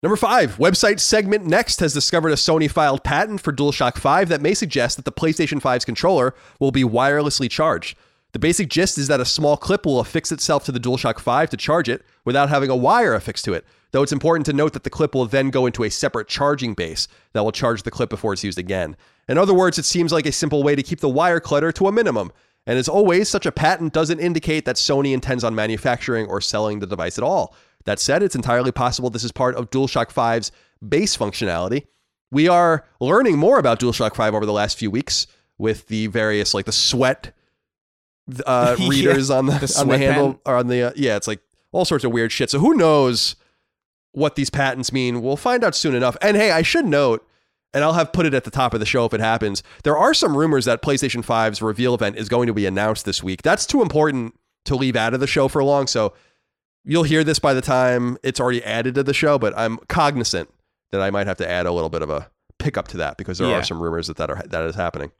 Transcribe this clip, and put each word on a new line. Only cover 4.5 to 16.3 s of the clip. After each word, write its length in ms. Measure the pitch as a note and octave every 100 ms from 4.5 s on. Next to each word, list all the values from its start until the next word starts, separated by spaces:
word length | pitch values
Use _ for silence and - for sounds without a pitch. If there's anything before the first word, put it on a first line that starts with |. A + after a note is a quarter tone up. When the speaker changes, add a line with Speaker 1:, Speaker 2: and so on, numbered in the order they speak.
Speaker 1:
suggest 420 | G#3 F3+ C#3 A#2+ -
that 80 |
the 80 | -
PlayStation 480 | - D#3+ D#3+ D#3 D3
five's 240 | C3+ B2+
controller 500 | - A2+ F3 F3 B2+ - - _
will 100 | C#3
be 140 | C3+
wirelessly 680 | B2 A2+ C3+ C#3+ D3 - C3
charged. 460 | - D#3+ F2+ - - _ _ _
The 60 | -
basic 300 | D3+ F3 D#3+
gist 300 | D3 F#3 -
is 100 | C#3
that 120 | C#3+
a 40 |
small 320 | B2 - D3 C#3+
clip 300 | - G3 E3
will 120 | C3
affix 320 | A2+ E3 -
itself 340 | D3+ - D3 -
to 60 |
the 60 | B2
DualShock 380 | A#2+ B2 B2 A2+
five 300 | - B2+ D#3+
to 60 | G#2
charge 320 | - D#3+ C#3+
it 160 | A#2 _ _
without 260 | - C3 C#3+
having 180 | D3 C3+
a 80 | B2+
wire 380 | C3 A3+ G#3+
affixed 300 | A2 - - -
to 80 |
it, 100 | E2+ - _ _
though 100 | C3
it's 100 | C#3
important 320 | C#3+ D#3+ E3 D3+
to 60 |
note 220 | C#3 D3+
that 100 | C3+
the 60 | -
clip 240 | - D3+
will 100 | C3
then 240 | A#2+ C3+ C3+
go 160 | C3
into 180 | B2+ A#2+
a 80 | A2
separate 380 | - C#3+ A#2
charging 460 | G#2+